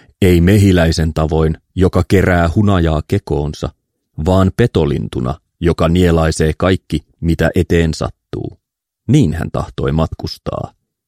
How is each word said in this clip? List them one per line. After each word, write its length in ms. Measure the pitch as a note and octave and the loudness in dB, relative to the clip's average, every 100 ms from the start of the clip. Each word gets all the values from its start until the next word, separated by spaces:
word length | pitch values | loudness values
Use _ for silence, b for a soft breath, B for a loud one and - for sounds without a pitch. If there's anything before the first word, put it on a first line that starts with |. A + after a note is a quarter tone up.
| b b | b b
Ei 180 | F#2 F2 | 2 4
mehiläisen 760 | F2 G#2 G2+ F2+ E2 E2 E2 | 4 4 4 4 2 0 -2
tavoin, 420 | D#2 D#2 D#2+ D#2+ D#2+ _ | -2 0 0 0 -2 _
joka 280 | - F2+ F#2 - | -2 0 0 2
kerää 420 | G2 F2 F2 E2+ | 2 2 2 2
hunajaa 480 | A2 G2+ F#2+ E2 D#2 - | 0 0 2 0 -2 -2
kekoonsa, 600 | G2+ - C#2+ D2 D#2 C#2 - _ _ _ - D#2+ | -4 -4 -6 -6 -8 -10 -12 _ _ _ -6 0
vaan 240 | F#2 F#2+ - | 2 2 2
petolintuna, 800 | A#2+ F#2+ D2 C2+ A1 - B1 - _ - | 0 0 0 -2 -6 -6 -6 -8 _ -4
joka 280 | E2 E2 E2 | -2 0 0
nielaisee 640 | F2+ F2 E2 D#2+ - D#2 D2+ | 2 2 2 0 0 -2 0
kaikki, 420 | F2+ F#2+ - D#2 - - | 0 -2 -2 -8 -8 -8
mitä 300 | E2 D#2+ D#2+ | -4 0 0
eteen 400 | F2+ E2 E2+ E2 | 0 0 2 0
sattuu. 640 | D#2 A#1 - _ - - - _ _ _ _ - | -2 -8 -10 _ -12 -12 -14 _ _ _ _ 0
Niin 260 | D3 F#2 | 2 2
hän 160 | - G#1 | -2 -6
tahtoi 420 | - - - C#2 | -6 -8 -6 -4
matkustaa. 800 | D#2 D#2+ - - - - - - _ _ _ | -2 -2 -4 -12 -12 -12 -10 -12 _ _ _